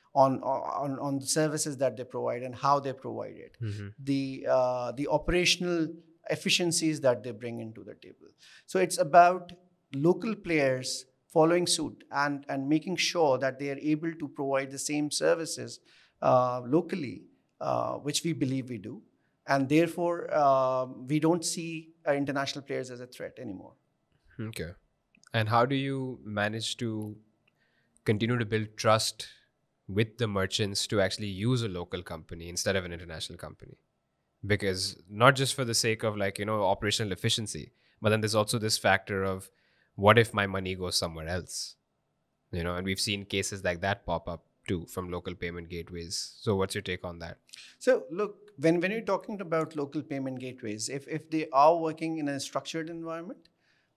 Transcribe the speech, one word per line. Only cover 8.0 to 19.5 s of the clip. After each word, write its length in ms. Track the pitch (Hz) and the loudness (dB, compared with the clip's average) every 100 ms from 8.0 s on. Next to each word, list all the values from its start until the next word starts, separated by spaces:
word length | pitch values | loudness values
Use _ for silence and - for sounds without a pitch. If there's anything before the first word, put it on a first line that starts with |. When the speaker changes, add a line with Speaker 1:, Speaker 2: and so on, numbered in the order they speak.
| - - - _ - - - | -20 -20 -20 _ -20 -20 -4
Speaker 1:
So 120 | 190 | 0
it's 200 | 175 180 | 0 0
about 520 | 160 175 175 185 175 - _ _ _ 139 | 8 10 10 6 -6 -20 _ _ _ 2
local 400 | 160 180 233 202 | 4 4 0 -4
players 720 | 180 156 139 131 127 - - _ _ | 0 2 4 2 -4 -8 -12 _ _
following 380 | 165 160 175 175 | 4 6 4 2
suit 380 | - 139 - - | 0 -2 -8 -6
and, 340 | 139 143 139 139 | -2 -2 -2 -6
and 220 | 139 135 | -4 2
making 280 | 156 185 175 | 0 0 -2
sure 420 | - 175 151 165 | 0 4 4 4
that 180 | 135 135 | 0 -2
they 140 | 143 | -6
are 80 | 139 | -4
able 320 | 151 151 165 | 0 0 -2
to 140 | 160 143 | -6 -8
provide 420 | - 139 135 135 | -6 0 0 -2
the 80 | 135 | -6
same 320 | - 147 147 | -4 -2 -2
services, 680 | - 151 165 160 - 117 - _ - _ _ | 0 2 2 -2 -8 -10 -14 _ -20 _ _
uh, 400 | 143 127 123 123 | 4 4 4 -2
locally, 640 | 123 160 170 185 123 92 - _ _ - | 0 0 0 -4 -8 -10 -16 _ _ -8
uh, 340 | 135 120 120 - | -2 -2 -2 -4
which 280 | 143 - | -4 -4
we 100 | 170 | -2
believe 360 | 131 131 135 123 | -2 -2 -4 -6
we 80 | 113 | -10
do. 240 | 107 165 - _ _ _ | -10 -14 -18 _ _ _
And 200 | - | 0